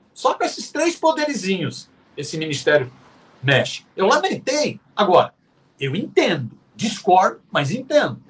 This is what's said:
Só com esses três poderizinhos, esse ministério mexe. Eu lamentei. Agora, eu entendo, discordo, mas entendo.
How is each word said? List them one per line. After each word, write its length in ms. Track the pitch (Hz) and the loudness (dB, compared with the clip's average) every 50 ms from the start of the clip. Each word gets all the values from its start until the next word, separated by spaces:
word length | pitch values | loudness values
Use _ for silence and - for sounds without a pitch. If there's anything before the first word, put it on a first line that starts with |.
| _ _ _ | _ _ _
Só 180 | - - 269 | -2 -2 -2
com 100 | - - | 0 0
esses 300 | 359 320 - - - - | -2 -4 -4 -6 -12 -8
três 240 | - 302 320 339 339 | -4 -2 -2 -2 -2
poderizinhos, 960 | - - 320 320 311 294 294 285 214 - 190 196 180 156 123 123 - - _ _ _ _ _ _ | 0 0 0 0 0 -2 -4 -4 -4 -2 -2 -2 -2 -4 -6 -8 -10 -16 _ _ _ _ _ _
esse 220 | - 143 139 - 160 | -12 -12 -8 -8 -6
ministério 520 | 156 156 143 131 - 156 151 147 131 123 - - - _ _ _ _ _ _ _ | -6 -6 -6 -2 0 2 2 2 2 -2 -12 -20 -20 _ _ _ _ _ _ _
mexe. 420 | - 131 139 120 110 - - - - _ - | 0 2 2 2 2 0 -6 -12 -16 _ -4
Eu 120 | - 190 | 0 2
lamentei. 760 | 202 277 302 339 381 - - - 262 269 302 294 - - - _ _ - | 2 2 2 2 0 -4 -4 -4 -2 -2 0 -2 -2 -4 -8 _ _ -4
Agora, 380 | - 208 180 180 147 - - _ _ _ _ _ _ _ _ _ - | -2 2 4 4 4 4 2 _ _ _ _ _ _ _ _ _ -8
eu 160 | 139 135 131 | -6 -4 -4
entendo, 640 | 196 302 - - 370 302 233 175 143 123 - - - _ _ _ | -4 -6 -2 2 2 2 2 2 -2 -4 -8 -12 -16 _ _ _
discordo, 680 | - - 226 - - - - 180 180 196 208 - - _ _ | -8 -6 -6 -6 -4 0 2 4 4 4 2 0 -6 _ _
mas 180 | - 151 143 135 | -2 -2 -2 -2
entendo. 500 | 180 262 269 - 302 294 233 147 120 - - | -4 -6 -2 0 2 2 2 0 -4 -8 -12